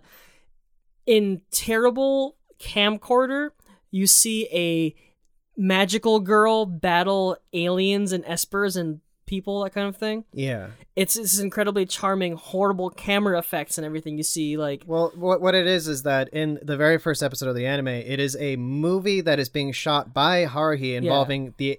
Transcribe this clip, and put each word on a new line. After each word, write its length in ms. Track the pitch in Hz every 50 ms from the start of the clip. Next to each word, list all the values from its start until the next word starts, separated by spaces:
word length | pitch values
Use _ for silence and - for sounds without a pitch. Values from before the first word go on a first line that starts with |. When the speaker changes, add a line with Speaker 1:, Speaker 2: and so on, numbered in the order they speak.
| - _ - - - - _ _ _ _ _ _ _ _ _ _ _ _ _ _ _
Speaker 1:
in 340 | - 226 214 208 196 190 165 - _
terrible 840 | - - - 226 226 226 240 247 240 262 269 269 269 269 269 277 - _ _ _ _ -
camcorder, 880 | - - - 208 202 208 214 208 - - 247 247 262 254 269 285 294 294 - _ _ _ 202 _ _ _
you 160 | - 190 196
see 400 | 190 - - - 226 220 220 220 -
a 420 | - 175 175 170 165 165 165 156 - _ _ _ _ _ _ _ _ _ _ _ _
magical 640 | 226 190 190 190 190 196 180 196 226 - 226 220 214
girl 460 | 190 185 214 214 214 220 220 220 214
battle 720 | 185 175 156 - 180 170 175 180 196 196 196 190 185 180 - _ _
aliens 600 | - 175 170 175 185 185 190 196 202 202 208 185
and 120 | 185 180 160
espers 520 | 147 170 165 - - - 196 202 196 180
and 240 | 185 170 160 156 156 - _ _ _ _
people, 360 | - 196 190 185 202 202 202
that 80 | 202 190
kind 180 | - 208 202 202
of 80 | 196
thing. 280 | - 220 214 214 220 220 _
Speaker 2:
Yeah. 360 | - 139 135 135 123 107 92 101 113 - - - -
Speaker 1:
It's, 200 | 185 190 185 -
it's 220 | 226 220 185 190 202
incredibly 460 | 202 196 - 214 208 208 196 202 190
charming, 500 | 185 - - - 196 196 190 180 175 165
horrible 540 | 160 - - - 190 202 196 196 180 185 180
camera 480 | - - - 208 202 202 208 202 180 170
effects 380 | 170 - - 160 147 - - 170
and 60 | 156
everything 300 | 156 156 160 156 160 151
you 60 | 151
see, 340 | 156 - - 170 156 147 151
like 280 | 151 151 143 143 - -
Speaker 2:
Well, 260 | 170 165 165 170 165 -
what, 240 | 170 170 180 185 185
what 140 | 180 185 185
it 120 | 185 170
is, 200 | 180 185 180 156 156
is 140 | 151 131 139
that 240 | 147 135 135 135 135
in 280 | - 156 156 151 151 143
the 140 | - 147 147 139
very 200 | 151 156 165 160
first 240 | - 165 147 -
episode 260 | 147 135 127 - 135 131
of 60 | 123
the 120 | 120 123
anime, 220 | 131 139 143 135 131
it 320 | 123 120 113 123 135 135
is 160 | 139 139 131 120
a 160 | 147 143 135
movie 640 | 123 123 127 135 147 156 170 185 190 185 208 196 190
that 180 | 165 160 147 143
is 100 | 135 -
being 220 | - 147 139 139
shot 420 | 127 - - 165 147 143 - - 123
by 320 | 139 143 165 180 180 175
Haruhi 460 | 143 123 147 156 156 151 139 131 127
Speaker 1:
Yeah. 60 | 123 123
Speaker 2:
involving 560 | 120 - 135 139 135 135 139 135 135 127 - -
the 200 | 139 135 135